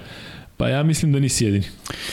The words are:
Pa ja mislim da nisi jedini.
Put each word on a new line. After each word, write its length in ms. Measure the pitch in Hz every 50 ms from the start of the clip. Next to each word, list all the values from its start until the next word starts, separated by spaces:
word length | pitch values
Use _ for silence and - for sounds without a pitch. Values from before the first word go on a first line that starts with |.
| - - - - - - - - - - -
Pa 120 | - 123 120
ja 140 | 131 139
mislim 300 | 151 160 156 - 165 156
da 80 | 139 139
nisi 240 | 139 127 - - 117
jedini. 200 | 107 101 101 98 - - - - - - - - -